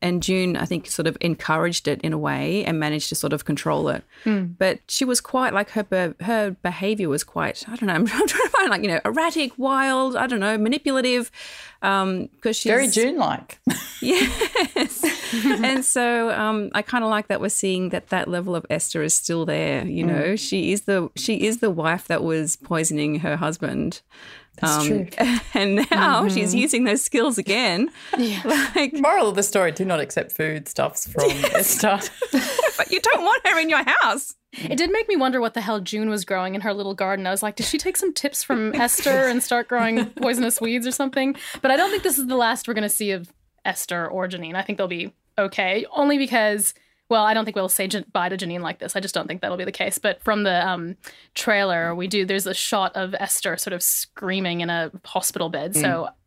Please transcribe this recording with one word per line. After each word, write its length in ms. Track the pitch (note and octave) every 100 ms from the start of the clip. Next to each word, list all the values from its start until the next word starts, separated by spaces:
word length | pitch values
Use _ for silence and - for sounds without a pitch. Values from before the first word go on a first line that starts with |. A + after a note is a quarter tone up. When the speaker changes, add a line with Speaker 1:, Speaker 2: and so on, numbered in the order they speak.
Speaker 1:
and 220 | F3 F3
June, 320 | E3+ F#3 F3+ E3+
I 100 | -
think, 220 | E3+ -
sort 200 | - D#3+
of 100 | E3
encouraged 720 | E3+ D#3 - D#3+ E3+ E3+ D3+
it 100 | C#3+
in 120 | D#3+
a 40 | D#3
way 460 | D3 C3+ C#3+ G3
and 160 | - D#3+
managed 300 | D3+ D3+ -
to 60 | D3+
sort 180 | D3
of 100 | D3+
control 460 | - C#3+ D#3+ D3 D#3
it. 140 | - - -
Speaker 2:
Mm. 320 | A3 G#3 F3 F3
Speaker 1:
But 220 | F#3+ - -
she 160 | -
was 160 | B3+ B3
quite, 340 | - B3+ B3+
like, 180 | G3 G#3
her 120 | A3
be-, 400 | G3+ F#3 F3 -
her 280 | F#3 A3+ G3+
behaviour 580 | F#3 F3+ E3+ G3 G#3+ E3+
was 140 | C#3+ -
quite, 420 | D#3+ D#3 - -
I 80 | A#3
don't 120 | G3+
know, 60 |
<laughs> 20 | E3
I'm, 120 | G#3+
I'm 200 | A#3+ F4
trying 0 | - A4
to 40 |
find, 200 | - F#4+
like, 120 | G3+
you 40 | G#3
know, 140 | E3
erratic, 480 | G#3 B3+ E4 E4 C4+ -
wild, 580 | C4+ C4+ C4+ C4 C4 B3
I 120 | B3
don't 120 | A#3
know, 180 | G3+ A3
manipulative, 760 | A3 C#4+ C#4+ C4 B3+ B3 B3 - - - - -
um, 480 | G3 G3 F#3+ F#3 - _
'cause 140 | A3+ A3
she's 160 | A3+
Speaker 3:
Very 160 | A#3 C4+
June-like. 720 | G#3+ B3 E4 D#3 C#3+ - -
<laughs> 60 | - - - -
Speaker 1:
Yes. 1000 | B3 F4+ - - A4 A#4 D#4+ - F4 - D#4+ - -
<laughs> 0 | A#3 B3 C4
And 200 | B3+ C4
so, 460 | C4 B3+ A#3+ A#3 A3+
um, 380 | - G#3+ G#3+ G3+
I 80 | -
kinda 260 | - A#3+ A3
like 200 | G#3+ -
that 140 | G3+
we're 80 | G3+
seeing 400 | - F#3+ F#3 F3+
that 180 | F3 -
that 180 | F#3 -
level 280 | F3 F#3 E3+
of 100 | -
Esther 320 | D#3+ - E3
is 100 | D#3 -
still 300 | - E3+ D#3+
there, 400 | D3+ D#3 C#3 -
you 200 | E3+ E3+
Speaker 3:
Mm. 20 |
Speaker 1:
know. 280 | C#3+ D#3+ G#3
She 360 | - G3 F3
is 100 | G3+
the, 280 | - G3 E3 -
she 300 | - G#3+ G#3+
is 120 | A#3
the 120 | A3
wife 360 | E3 D#3 F3+ -
that 160 | E3
was 320 | E3 D#3+ D#3 -
poisoning 640 | - E3 D#3+ D3+ D3 D3
her 160 | D#3+ D3+
husband. 680 | D#3 E3 - C3 - - _ - - - - -
Speaker 3:
That's 220 | D#3+ D3+
Speaker 1:
Um, 40 | D3
Speaker 3:
true. 200 | G3+ F3 -
Speaker 1:
<laughs> 360 | B3+ A#3+ -
and 340 | E3 G3 G3+ C#4
now 360 | D#4 D#4+ B3 G3+
she's 200 | F#3+ G3
Speaker 3:
Mm-hmm. 60 | G3+
Speaker 1:
using 240 | C#4+ A#3+ B3
those 160 | A3
skills 360 | - C4 A#3+ A3
again. 520 | G3 A3+ A#3 F3 D4 - - -
Speaker 2:
Yeah. 240 | A#3 G3
Speaker 1:
<laughs> 320 | G3+ C#4+ - F4+
Like, 180 | C#4
Speaker 3:
Moral 340 | D4 C#4+ F#4+ A3
of 60 | F#3+
the 80 |
story, 280 | G3+ G3+ F3
do 120 | D#3 F#3+
not 140 | D#3+
accept 320 | - - -
food 360 | - D#3 D#3 D3+
stuffs 400 | - C3+ - -
from 220 | D#3 C#3+
Speaker 1:
Yes. 540 | C#3 - - G3 -
Speaker 3:
Esther. 160 | G#3+ G3+ - - B4
Speaker 1:
<laughs> 100 | C4+ D5 B4 C#5+ -
But 140 | -
you 80 | F#4
don't 220 | A4+ C#5+
want 240 | F4 A4+ -
her 100 | E4
in 100 | D#4+
your 140 | D4 B3+ F4
house. 340 | A#3 C4 - - _
Speaker 2:
It 240 | - - C4+
did 140 | E4+
make 160 | G#4+ A4
me 60 | F4+
wonder 260 | C4 B3+
what 120 | A3+ A#3
the 60 |
hell 180 | G#3 G#3+
June 300 | F3+ G#3+ A3
was 140 | G#3+ F3+
growing 300 | F#3+ F#3 G3
in 60 |
her 120 | G#3
little 200 | G3+ G3
garden. 320 | G3 F#3+ G3 F#3
I 60 |
was 100 | G3
like, 140 | G#3+ G#3
"Did 100 | -
she 120 | D4+
take 180 | F#4 F#4
some 160 | F#4+
tips 300 | - C#4 -
from 320 | - B3 A3 B3+
Speaker 3:
<laughs> 100 | A#3+
Speaker 2:
Esther 400 | - C#4 C4 C4
and 140 | B3
start 260 | - A#3+ A#3+
growing 360 | B3 A3+ A3+ A3+
poisonous 480 | - B3 A#3+ A#3+ -
weeds 240 | A3+ A#3+ B3
or 60 |
something?" 440 | B3+ C4+ C4 C4+ C4+ - -
But 100 | C4
I 40 | C#4
don't 120 | F#4+
think 140 | G4+
this 140 | F#4 C#4+
is 100 | B3+
the 80 | C4
last 320 | A3+ C4 -
we're 60 |
gonna 160 | G#3+ G#3
see 220 | - G#3
of 200 | F#3+ F3 _ _ _ F#3+
Esther 420 | F#3 - F3 E3
or 200 | F#3 F#3
Janine. 280 | F3+ E3 F3+
I 60 |
think 160 | G3 G3+
they'll 100 | F#3
be 260 | F3 - _ _ -
okay, 480 | G3 - F#3 G3+ -
only 240 | D4+ C#4+ C#4+
because, 560 | C4+ A#3+ G#3+ G#3 G3+ - _ _ -
well, 140 | A3+ G#3+
I 80 |
don't 100 | A3 A3
think 100 | G#3
we'll 120 | F#3
say 180 | - F#3+
Jan-, 180 | G#3 -
bye 160 | - F3+
to 80 | F#3+
Janine 240 | F3+ F3
like 180 | E3 -
this. 160 | - G3
I 40 |
just 140 | G3 E3+
don't 120 | -
think 140 | F3+
that'll 160 | G3 F3+
be 80 | F3+
the 60 |
case. 260 | - F#3+ -
But 240 | G#3 -
from 200 | - G#3
the, 220 | G3+ F3+ F#3
um, 280 | F3 E3+ F#3+ - - -
trailer, 600 | - - G#3 G3 E3+ E3+ E3+
we 120 | F#3
do, 180 | G#3 F#3
there's 200 | G3 F#3
a 60 |
shot 420 | F#3+ - G#3+ F#3 G3
of 180 | F#3 G3
Esther 380 | G3 - F#3+ E3+
sort 160 | G3+
of 80 | F3
screaming 800 | - - - - F#3 F#3+ F3+ E3+
in 80 | E3+
a 220 | E3+ D#3+ F#3 -
hospital 440 | - - - E3
bed. 240 | D#3 D#3+
Speaker 3:
Mm. 80 | F#3+
Speaker 2:
So 280 | F#3 E3+ - -